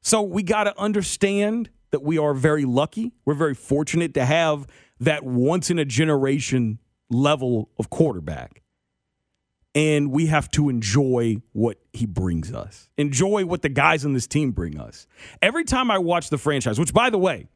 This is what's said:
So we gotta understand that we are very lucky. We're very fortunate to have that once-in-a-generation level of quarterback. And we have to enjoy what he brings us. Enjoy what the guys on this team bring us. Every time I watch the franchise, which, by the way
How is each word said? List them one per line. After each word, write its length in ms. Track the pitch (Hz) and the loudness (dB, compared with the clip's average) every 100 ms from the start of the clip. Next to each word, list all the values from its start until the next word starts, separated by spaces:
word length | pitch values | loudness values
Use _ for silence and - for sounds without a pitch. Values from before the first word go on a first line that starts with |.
So 180 | - 220 | 2 0
we 220 | 208 175 | 2 -2
gotta 360 | 180 214 208 - | 0 0 0 -2
understand 920 | 208 208 180 - 196 202 208 226 226 _ _ | -2 -2 -2 0 0 2 0 -2 -6 _ _
that 100 | 147 | -4
we 160 | 143 165 | 0 0
are 160 | 151 | 0
very 320 | 135 143 151 139 | 2 2 2 2
lucky. 480 | 123 151 - 226 _ | 0 0 -4 -8 _
We're 80 | - | -4
very 220 | 143 156 | 0 -2
fortunate 580 | 131 - 139 151 165 170 | -2 -2 -2 0 -2 -2
to 120 | 139 127 | 0 2
have 400 | 160 165 151 139 - _ _ | 2 2 0 -6 -20 _ _
that 240 | 123 151 | 0 0
once-in-a-generation 1500 | 135 123 127 180 - 175 143 113 160 143 135 139 127 131 117 110 _ _ _ | -2 0 2 2 0 -2 0 0 2 2 2 0 0 0 0 -4 _ _ _
level 580 | 120 143 151 127 117 - - | 0 2 2 0 -2 -4 -8
of 120 | - | -8
quarterback. 720 | - 160 95 76 73 60 - _ _ _ _ _ _ _ _ _ _ _ | 2 0 2 -8 -10 -12 -20 _ _ _ _ _ _ _ _ _ _ _
And 360 | 147 156 151 143 | 0 2 2 2
we 160 | 135 160 | 0 2
have 240 | 156 - | 0 0
to 180 | - 147 | 0 0
enjoy 680 | 123 104 110 135 123 117 110 - | 0 0 2 2 2 0 -2 -6
what 260 | 107 113 104 _ | -2 -2 -2 _
he 100 | - | -6
brings 480 | 110 87 92 85 78 | -4 -2 -2 -2 -4
us. 360 | 123 98 - _ - | -10 -14 -18 _ -4
Enjoy 480 | 147 131 190 208 185 | -2 0 0 0 0
what 160 | 175 | -2
the 80 | 147 | -2
guys 340 | 135 147 165 | 2 4 4
on 80 | 143 | 0
this 140 | 135 - | -2 0
team 240 | 147 147 | 0 0
bring 260 | 95 85 73 | -2 -6 -8
us. 280 | 55 - - _ - - | -14 -18 -20 _ -20 0
Every 240 | 196 285 | 0 0
time 260 | 330 262 254 | -2 0 2
I 60 | 196 | 0
watch 300 | 170 175 - | 2 0 -2
the 80 | 139 | -4
franchise, 420 | 156 143 123 110 | 0 0 0 0
which, 140 | 113 | 2
by 160 | 202 247 | 2 2
the 80 | 214 | 2
way 280 | 185 123 87 | 0 -2 -10